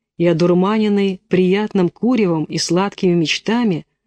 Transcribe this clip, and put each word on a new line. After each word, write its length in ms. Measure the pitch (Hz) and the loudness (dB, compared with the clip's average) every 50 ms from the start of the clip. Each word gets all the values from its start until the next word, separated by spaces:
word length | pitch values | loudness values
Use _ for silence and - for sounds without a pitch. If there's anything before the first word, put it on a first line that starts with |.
| _ _ _ | _ _ _
и, 100 | - 170 | -2 0
одурманенный 920 | 175 170 156 175 175 175 180 185 196 214 220 214 208 202 202 196 196 185 - _ - | 0 2 2 2 2 2 2 2 2 0 0 0 0 2 0 0 -2 -2 -6 _ -2
приятным 600 | - 180 185 180 185 202 214 208 - 196 180 170 | 0 2 2 2 2 0 -2 -2 -2 0 0 0
куревом 560 | - - - 233 254 233 208 180 165 160 151 | -2 -2 -2 0 0 2 0 0 0 -2 -4
и 140 | - - 165 | -4 -6 -6
сладкими 560 | - - 165 180 196 202 - - 196 185 175 | -4 -2 -2 -2 -2 -2 -4 -2 0 0 2
мечтами, 720 | 175 160 147 - - - - 220 240 240 214 170 147 - _ _ _ _ | 0 0 -2 -4 -6 -4 -4 -2 -2 0 -2 -2 -4 -6 _ _ _ _